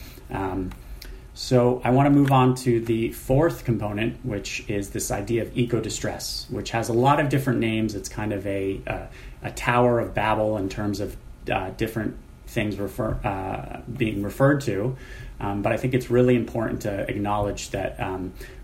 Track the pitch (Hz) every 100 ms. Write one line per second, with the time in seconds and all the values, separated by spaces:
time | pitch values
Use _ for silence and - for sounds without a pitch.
0 | - - - 98 95 95 92 - - -
1 | - - - - - 127 123 127 120 127
2 | 143 143 135 131 127 127 127 117 117 110
3 | 117 - - 131 165 - - 107 107 104
4 | 117 - 127 101 - - - 104 98 107
5 | - 104 101 113 107 131 117 113 107 -
6 | 104 92 - - - 104 - 113 110 117
7 | 135 151 139 139 135 117 113 110 110 101
8 | - - 107 101 98 98 98 98 - -
9 | - - - - - - 127 123 123 120
10 | 104 110 104 110 107 107 95 - 104 101
11 | 98 - - - - 104 95 - 110 113
12 | 104 - - - - 120 107 95 101 -
13 | 110 - 107 95 95 104 - - - -
14 | 110 101 104 - 135 147 117 98 120 131
15 | - - - - 107 101 104 113 131 127
16 | - 120 123 120 110 117 110 120 107 98
17 | 98 98 101 104 101 92 - 101 92 -
18 | 101 92 92 - - -